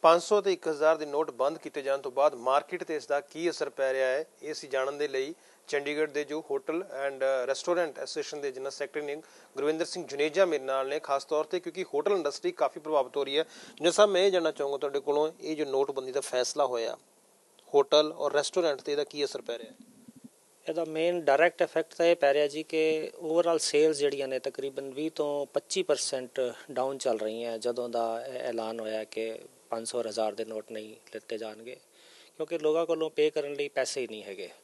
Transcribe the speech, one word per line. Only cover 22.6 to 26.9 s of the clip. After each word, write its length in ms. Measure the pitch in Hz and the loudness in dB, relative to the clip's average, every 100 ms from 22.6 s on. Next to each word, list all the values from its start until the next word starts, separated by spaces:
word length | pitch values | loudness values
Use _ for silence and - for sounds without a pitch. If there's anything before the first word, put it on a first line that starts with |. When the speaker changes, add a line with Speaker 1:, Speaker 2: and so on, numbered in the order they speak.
Speaker 2:
ਕਿ 480 | 156 160 160 156 156 - | -4 0 2 2 -4 -8
overall 340 | 165 165 170 165 | 0 2 4 2
ਸੇਲਜ਼ 400 | - 147 156 151 | 2 4 4 4
ਜਿਹੜੀਆਂ 300 | 143 139 135 | 0 0 -2
ਨੇ 100 | 131 | -2
ਤਕਰੀਬਨ 520 | 143 139 139 135 139 | -4 -6 -6 -6 -8
ਵੀਹ 200 | 131 156 | -6 -6
ਤੋਂ 360 | - 147 143 139 | -2 -2 -2 -2
ਪੱਚੀ 360 | - - - | -4 -4 -4
ਪਰਸੈਂਟ 580 | 180 143 - 135 127 - 123 117 - | 0 0 0 -4 -6 -2 -2 -4 -10
ਡਾਊਨ 280 | 127 131 | -2 -2